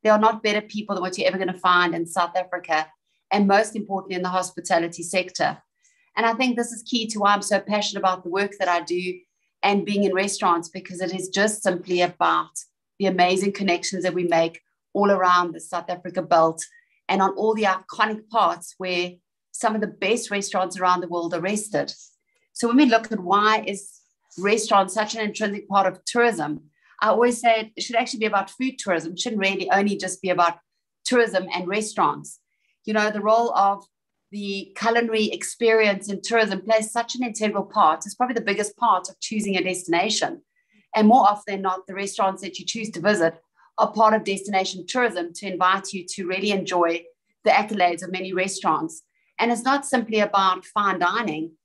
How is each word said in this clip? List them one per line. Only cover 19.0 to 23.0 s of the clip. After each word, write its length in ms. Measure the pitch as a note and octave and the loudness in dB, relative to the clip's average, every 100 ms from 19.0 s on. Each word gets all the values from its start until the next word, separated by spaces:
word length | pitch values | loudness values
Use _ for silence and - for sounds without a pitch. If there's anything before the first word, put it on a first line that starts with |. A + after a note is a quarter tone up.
| F3+ F3+ _ _ _ | -4 -8 _ _ _
some 220 | - A3+ | -4 -2
of 60 | G#3+ | 0
the 60 | G#3 | -4
best 440 | - G3 A#3 - | -4 -2 -2 -2
restaurants 480 | G3+ G3 F#3+ F#3 F#3 | -6 -4 -2 -4 0
around 220 | F#3 F3+ | 2 2
the 80 | F3 | 0
world 260 | F3 E3+ | -4 -4
are 60 | F3 | -4
rested. 520 | F#3 G#3+ - D3 C#3+ - - _ _ _ _ | -2 -4 -4 -4 -4 -10 -20 _ _ _ _
So 140 | - A#3 | -4 2
when 80 | B3+ | 6
we 100 | D4 | 6
look 260 | A3 | 4